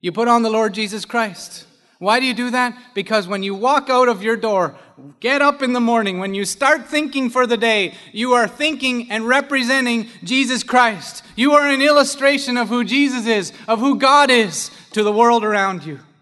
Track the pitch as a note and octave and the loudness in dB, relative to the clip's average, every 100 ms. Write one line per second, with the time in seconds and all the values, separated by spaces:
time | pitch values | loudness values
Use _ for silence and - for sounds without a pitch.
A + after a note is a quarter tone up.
0 | F3 F3 A#3 A#3 A3+ A3 A3 G3 G#3+ G#3 | -6 -2 2 2 2 0 0 -2 -6 -8
1 | - A#3+ A3 F3 - - - _ _ _ | -6 -4 -4 -6 -18 -18 -20 _ _ _
2 | F#3 A#3 C4 A#3 B3 B3 B3 A#3 - - | 0 0 0 -4 -4 -2 -2 -4 -12 -10
3 | F#3 A3 F3+ G3 G3 G3 A#3+ C#4+ C#4 B3+ | -2 -2 -2 -6 -6 -4 0 0 2 2
4 | B3+ G#3+ G#3 A3+ A3+ G3+ E3 - - _ | 2 0 -2 -2 -2 0 -2 -6 -20 _
5 | C3+ - A3+ C#4 C#4+ C#4+ C4 B3 A#3 A#3 | -20 -8 -2 2 2 0 -2 0 2 2
6 | G#3 F3+ G3 G3 G3 - C4 D4+ A#3 D4+ | 0 -4 -6 -6 -6 -2 0 0 0 -4
7 | D4+ C#4+ B3+ B3+ B3 A#3 A3+ G#3+ F3+ - | -4 -4 -2 0 0 2 2 2 -2 -6
8 | - G#3 B3 B3 G#3+ - D4+ C#4+ C4 B3 | -16 -6 0 2 2 -2 -4 -2 -4 -4
9 | A#3+ G#3+ A3+ C4 C#4 C#4 A#3+ C4+ B3 A#3 | -4 -6 0 0 0 -2 0 0 0 -2
10 | G#3+ - E3+ B3+ C4 B3 - B3 B3 G3 | -4 -12 -4 -2 0 -2 0 2 2 0
11 | - - - - C4 D4 C#4+ C4+ C#4 D4 | -12 -18 -18 0 4 4 4 2 4 4
12 | C#4+ - C#4 C#4 C#4 B3 A3+ A#3+ A3 C4 | 2 0 0 0 -2 -4 -2 -2 0 0
13 | C#4+ B3 A3+ A3 F3 - - A3+ C4+ B3 | 0 0 -2 -2 -2 -12 -4 0 0 2
14 | C4 C#4+ C#4 B3 G#3 D3+ - - - G#3+ | 4 4 6 4 2 -4 -12 -14 -8 -2
15 | G#3 G#3 A#3 A#3+ G#3+ G#3 G3 F#3 D3+ C#3 | 0 4 4 4 2 0 0 -4 -10 -16
16 | - _ | -18 _